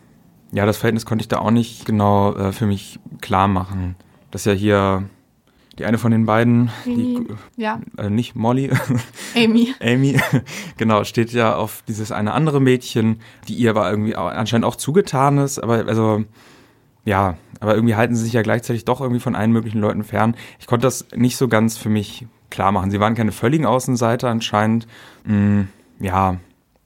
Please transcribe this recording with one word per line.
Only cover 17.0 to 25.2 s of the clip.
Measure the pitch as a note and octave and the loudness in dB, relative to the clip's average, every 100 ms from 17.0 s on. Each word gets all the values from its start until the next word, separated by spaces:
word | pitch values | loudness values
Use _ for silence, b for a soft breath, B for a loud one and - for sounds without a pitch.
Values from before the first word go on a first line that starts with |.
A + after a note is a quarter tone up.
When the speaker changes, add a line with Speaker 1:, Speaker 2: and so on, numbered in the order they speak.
| - | -2
Speaker 1:
ja, | F#2+ G2 E2 b - | 2 2 -2 b -8
aber | G#2 G#2+ | 0 2
irgendwie | A#2 G#2+ | 2 2
halten | A#2 A#2 | 2 0
sie | |
sich | A2+ | -2
ja | A#2 | -2
gleichzeitig | G#2+ A2+ - A#2 - | 0 -2 -2 -4 -2
doch | B2 | -4
irgendwie | C3 A#2+ | -2 -2
von | - F2 | -2 -2
allen | A2 | 2
möglichen | A2+ A2 A2 | 2 0 -2
Leuten | G#2 G#2 | 0 -2
fern. | G#2 G2+ A2 A#2 B B | -4 0 0 -2 B B
Ich | - | -2
konnte | B2 B2+ | 0 2
das | - - - | -2 -8 0
nicht | B2 A#2+ | 0 2
so | C3 | 0
ganz | A2+ A2+ A2 | 2 2 -2
für | A2 | -2
mich | G#2+ G2+ - A2+ _ _ | -2 -2 -10 -20 _ _
klar | - G2 | -2 0
machen. | G2 F#2+ | 0 0
Sie | G2+ | 0
waren | G#2 | 0
keine | A#2 G#2+ | 2 -2
völligen | G2 A2+ D#3+ G#2 | 0 0 0 2
Außenseiter | B2+ B2+ B2 A#2 A#2+ B2+ | 0 0 0 0 0 -2
anscheinend. | A2+ A2+ G#2+ G#2+ A2+ A#2 B B B | -2 -2 0 2 0 -2 B B B